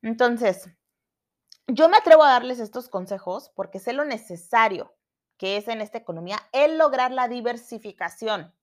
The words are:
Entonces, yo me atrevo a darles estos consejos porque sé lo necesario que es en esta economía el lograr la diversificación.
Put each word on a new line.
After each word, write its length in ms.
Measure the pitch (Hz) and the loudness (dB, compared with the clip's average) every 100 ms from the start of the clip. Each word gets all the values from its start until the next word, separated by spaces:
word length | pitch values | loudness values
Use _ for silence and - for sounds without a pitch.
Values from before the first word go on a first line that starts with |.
Entonces, 680 | 226 233 247 240 233 185 - _ _ _ _ _ _ _ _ _ - | -8 0 0 2 -2 -2 -10 _ _ _ _ _ _ _ _ _ -8
yo 220 | 240 320 | 2 6
me 80 | 415 | 6
atrevo 260 | 427 320 | 8 8
a 80 | 294 | 8
darles 300 | 247 247 247 | 4 0 -8
estos 280 | 214 247 240 | -8 -12 -10
consejos 640 | 190 185 190 185 190 - - | -10 -8 -10 -10 -12 -12 -14
porque 240 | 190 190 | -12 -10
sé 120 | 240 | -8
lo 120 | 262 | -6
necesario 920 | 294 226 - 175 - 233 226 185 - _ _ _ _ _ | -6 -6 -12 -18 -2 2 2 -2 -12 _ _ _ _ _
que 200 | 190 202 | -6 -6
es 120 | 208 | -6
en 120 | 226 | -10
esta 180 | 208 233 | -10 -12
economía 400 | 220 165 175 208 - | -12 -12 -8 -10 -6
el 260 | 262 294 320 | 0 0 2
lograr 320 | 311 262 254 | 0 2 -2
la 180 | 254 247 | -2 -4
diversificación. 1300 | 247 233 233 - 226 220 - 175 - 220 202 165 _ | -4 -8 -8 -14 -16 -16 -12 -12 -10 -8 -8 -8 _